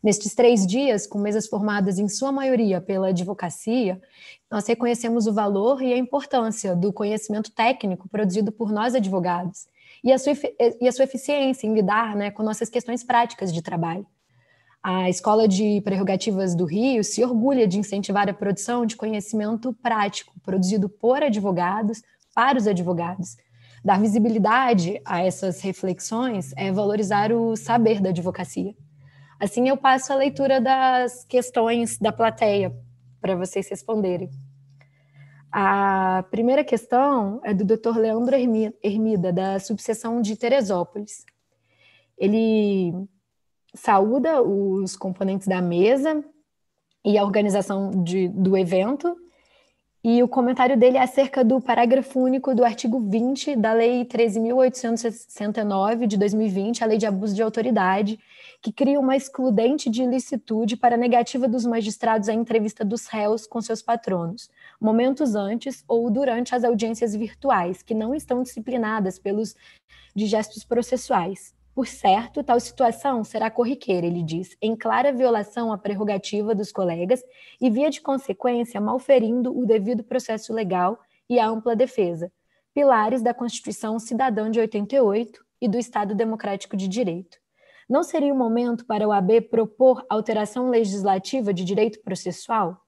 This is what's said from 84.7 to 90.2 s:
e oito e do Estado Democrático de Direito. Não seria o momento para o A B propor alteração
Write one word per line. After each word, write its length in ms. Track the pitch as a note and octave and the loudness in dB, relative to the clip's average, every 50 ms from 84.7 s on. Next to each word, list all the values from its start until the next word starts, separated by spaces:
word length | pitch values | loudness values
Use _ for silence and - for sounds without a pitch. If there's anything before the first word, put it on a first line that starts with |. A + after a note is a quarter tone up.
| A3+ G#3 G#3 G3+ C4+ | -2 -6 -4 0 2
e 40 | C#4 | 2
oito 420 | B3 G#3 G3 G#3+ A#3+ A3+ - - _ _ _ _ | 4 4 2 0 -4 -6 -12 -20 _ _ _ _
e 80 | B3 A#3 | -2 -2
do 80 | F#3+ | -2
Estado 380 | A#3+ A#3 - - A3 G#3 F#3+ G#3+ | -2 -4 -4 -4 -4 -4 -2 -2
Democrático 640 | G3 A3+ A3 A3 A3 - G#3 G3 G3 - - - G3 | -2 -2 -2 -2 -6 -6 -6 -6 -6 -8 -8 -6 -6
de 100 | F#3+ F#3+ | -4 -4
Direito. 480 | F#3 A#3 B3+ F#3 E3 F3 F#3 _ - _ _ _ _ _ _ _ _ - _ | -2 -2 -2 -2 -4 -6 -10 _ -20 _ _ _ _ _ _ _ _ -20 _
Não 160 | _ A#3+ D4 | _ 0 0
seria 300 | E4+ - - D#4+ C#4+ C#4+ | 0 0 -2 0 0 0
o 40 | C#4+ C4 | 0 0
momento 480 | B3 A3+ A3 A#3+ A#3+ A#3+ A#3 A3+ - | 0 0 0 0 0 -2 -4 -6 -4
para 200 | - A3 G#3+ G#3+ | -4 -2 0 0
o 60 | G#3+ | 2
A 80 | G#3 G3 | 2 2
B 220 | F3+ F#3 A3 A#3 | 4 4 4 2
propor 600 | A3+ - - A3+ A3 G#3+ - - B3+ C4 B3+ B3 - - | 2 2 0 0 0 -2 0 4 6 6 6 4 -2 -4
alteração 640 | G#3+ G#3+ | -4 -4